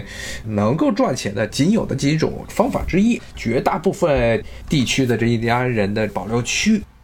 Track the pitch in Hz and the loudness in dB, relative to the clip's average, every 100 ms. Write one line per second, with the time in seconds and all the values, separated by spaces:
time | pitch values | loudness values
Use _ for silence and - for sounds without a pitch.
0 | 98 - - - 110 104 104 156 302 202 | -2 -10 -10 -10 -4 0 2 2 2 2
1 | 240 127 - 104 107 - 156 214 - 131 | 0 0 -4 -2 -2 2 2 2 0 -2
2 | 139 156 147 - - - 254 - - 175 | 0 2 0 -2 -4 -2 0 -2 0 2
3 | 226 240 - - 117 123 135 160 190 - | 2 2 -4 -8 -2 0 0 0 0 2
4 | 170 131 117 110 - - - 160 113 - | 2 4 2 0 -4 -14 -2 0 2 0
5 | 123 117 117 117 117 120 127 117 98 107 | 2 2 2 2 0 0 0 0 0 0
6 | 107 98 92 117 120 - 208 220 - - | -2 -4 -2 -2 -2 0 2 2 0 -16